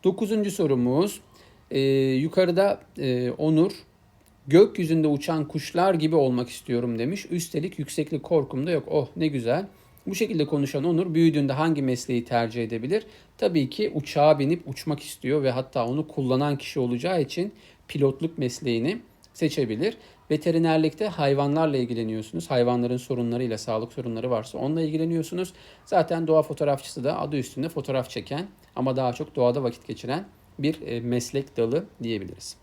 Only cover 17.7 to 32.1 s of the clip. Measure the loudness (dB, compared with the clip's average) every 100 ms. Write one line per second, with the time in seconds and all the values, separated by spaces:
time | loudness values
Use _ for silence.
17.7 | -20 -10 2 2 2 -6 -2 -4 -2 -2
18.7 | 0 0 -4 -10 _ -20 -2 -2 0 -2
19.7 | 0 -2 -4 -20 -20 _ -2 2 2 4
20.7 | 4 2 0 -6 0 2 2 2 2 2
21.7 | 0 -2 -2 -4 -4 -6 -8 -2 2 2
22.7 | 2 0 -2 -4 -2 -2 -2 -2 -4 -4
23.7 | -4 -4 -8 -6 -4 -2 -2 -2 -6 -2
24.7 | -2 -2 -2 0 -2 -2 -4 -6 -10 -20
25.7 | -20 0 2 2 0 4 4 4 0 0
26.7 | 0 -4 -4 -2 -2 -2 -4 -4 -6 -6
27.7 | -6 -2 -2 -2 -8 -6 -8 -8 -14 -12
28.7 | -4 -2 0 -2 -2 -8 2 2 2 -2
29.7 | -6 -12 -10 -6 -6 -8 -20 _ -4 -2
30.7 | -2 -6 -6 -2 -2 -2 -6 -4 -2 0
31.7 | 0 -4 -8 -4